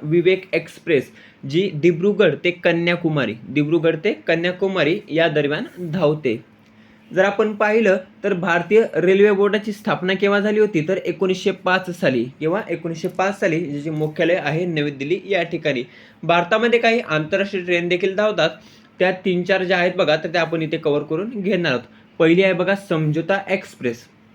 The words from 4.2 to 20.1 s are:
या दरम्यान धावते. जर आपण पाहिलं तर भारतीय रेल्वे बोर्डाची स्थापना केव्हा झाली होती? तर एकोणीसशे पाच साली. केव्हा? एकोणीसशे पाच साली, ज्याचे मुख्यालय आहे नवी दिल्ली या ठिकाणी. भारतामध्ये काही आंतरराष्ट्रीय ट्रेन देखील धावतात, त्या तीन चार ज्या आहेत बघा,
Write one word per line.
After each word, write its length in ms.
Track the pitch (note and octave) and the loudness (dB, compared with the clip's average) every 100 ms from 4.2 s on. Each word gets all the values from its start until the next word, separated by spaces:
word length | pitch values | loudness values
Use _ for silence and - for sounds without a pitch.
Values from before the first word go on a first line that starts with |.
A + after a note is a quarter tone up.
| - E3 F3 F3+ G3 F#3+ D3 E3+ - | -2 -2 -2 -2 -2 0 0 0 -2
या 180 | D3+ E3 | 0 0
दरम्यान 640 | D3+ C#3+ D3+ C4+ F3 F3 | 2 0 -2 -6 -10 -6
धावते. 600 | E3 D3+ D3+ C#3+ A2+ - _ _ _ - _ - | 0 0 0 -2 -4 -8 _ _ _ -20 _ -6
जर 120 | D#3+ G3 | 0 2
आपण 300 | G3 G#3+ G#3 | 2 -2 0
पाहिलं 420 | G#3 A3 G#3+ F#3+ - - | 0 2 4 2 -2 -8
तर 100 | G3 | -4
भारतीय 500 | F#3+ F3+ E3+ E3+ G#3 A3+ - | -2 0 0 4 4 4 2
रेल्वे 360 | F3 F#3+ G#3 | 2 6 6
बोर्डाची 400 | G3 G3+ G3+ G#3+ | 4 2 0 -4
स्थापना 420 | G3+ - D3 F3+ | -6 -4 -2 -2
केव्हा 260 | F#3+ G3 G3+ | 0 2 2
झाली 200 | G3+ G#3+ | 2 2
होती? 280 | G#3 G#3 D3+ | 2 2 -2
तर 100 | F#3+ | -2
एकोणीसशे 540 | - D#3+ F#3+ F#3 G3+ | -4 -2 -2 -2 -2
पाच 480 | F#3+ F#3+ F#3 F#3 F3 | -2 0 0 -2 -4
साली. 240 | E3 B2+ | 0 0
केव्हा? 380 | A#2+ - D#3 F#3+ A3+ | -2 -4 -4 -2 -4
एकोणीसशे 380 | E3 E3 D#3+ F#3 | -6 -6 -6 -6
पाच 320 | - F#3+ G3+ | -2 -2 0
साली, 200 | E3+ D#3+ | -2 -2
ज्याचे 300 | E3+ C#3+ D3 | -4 -6 -6
मुख्यालय 500 | D3+ D#3 D3+ E3 F3+ | -4 -4 0 0 0
आहे 220 | D3 D#3 F3+ | 0 -2 -2
नवी 260 | D#3+ D3 | -2 -2
दिल्ली 280 | C#3 C#3+ F3 F#3+ | -4 -4 -4 -2
या 140 | F#3+ | -2
ठिकाणी. 400 | E3+ E3+ D#3 C3 B2 - - - | -2 -4 -4 -4 -6 -12 -20 -8
भारतामध्ये 560 | D#3 E3+ F3 A3 A#3 A#3 | 0 2 2 2 2 2
काही 200 | A#3 A3+ | 2 0
आंतरराष्ट्रीय 640 | A#3 D#3 D#3 F#3+ G3+ G3+ | 0 -2 0 -2 -2 -4
ट्रेन 240 | F3+ F3 F3 | -2 -2 0
देखील 280 | F3+ G3 F#3+ | 0 0 0
धावतात, 340 | G#3+ F3 D#3+ - - - - - | 0 2 0 -2 -18 -20 -12 0
त्या 120 | F3+ | 0
तीन 320 | F#3 G3 F3+ | 0 0 0
चार 200 | F3+ F#3+ | 0 0
ज्या 140 | F#3 F#3 | 0 2
आहेत 140 | F3 F3+ | 2 0
बघा, 180 | D#3+ | 2